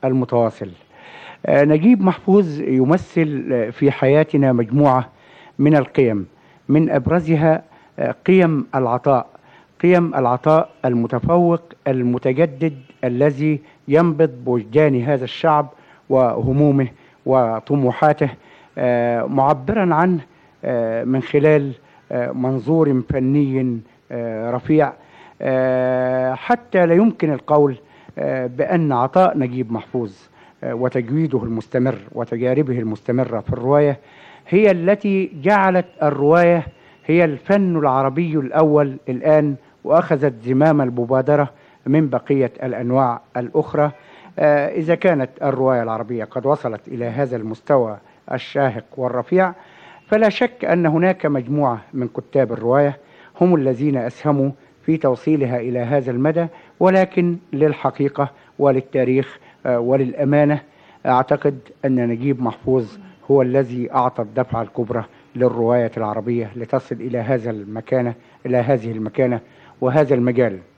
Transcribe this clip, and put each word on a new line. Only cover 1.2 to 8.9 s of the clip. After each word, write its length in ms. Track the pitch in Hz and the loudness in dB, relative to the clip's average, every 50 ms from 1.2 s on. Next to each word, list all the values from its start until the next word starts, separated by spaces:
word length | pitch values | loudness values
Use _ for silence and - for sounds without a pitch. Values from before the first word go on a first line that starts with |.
| - - - - _ | -20 -20 -20 -12 _
آه، 180 | - - 139 147 | 0 2 2 4
نجيب 380 | 147 151 156 160 220 247 208 190 | 4 2 4 4 4 4 4 4
محفوظ 580 | 190 180 - - - 190 202 202 165 147 147 | 0 0 -2 0 2 4 4 4 2 -2 -8
يمثل، 880 | - 139 131 131 131 127 160 185 - - - 170 160 151 147 135 - - 131 | -4 -2 2 2 2 2 2 0 -2 -4 -2 -2 -2 -2 -2 -6 -6 -4 -2
آه، 180 | 120 113 107 | -2 -2 -4
في 200 | 120 - 139 139 | -4 0 0 0
حياتنا 640 | 131 - - 131 139 151 156 - - 151 139 135 127 | 0 2 2 2 4 4 2 2 2 0 2 2 2
مجموعة 580 | 120 120 107 117 139 147 143 127 127 120 - _ _ _ _ - - - - _ - | 2 0 0 2 2 4 4 4 2 0 -4 _ _ _ _ -20 -20 -20 -20 _ 0
من 180 | 135 147 156 | 2 4 4
القيم، 500 | 147 131 - - - 135 120 110 101 95 - _ _ _ _ _ _ _ _ | 4 2 0 0 0 2 2 2 -2 -6 -8 _ _ _ _ _ _ _ _
من 220 | 139 151 165 - | 2 2 2 2
أبرزها، 720 | - 139 123 - 156 180 165 156 165 151 156 165 160 165 - _ _ _ _ _ _ - | 0 -2 0 0 -2 -2 0 0 0 2 2 2 0 0 -2 _ _ _ _ _ _ -6
آه، 160 | - 123 120 _ _ | -6 -6 -6 _ _
قيم 400 | - 185 190 180 165 160 143 123 - - | 2 4 4 4 4 2 -2 -4 -4 -4
العطاء، 520 | 135 127 120 | -2 -2 -2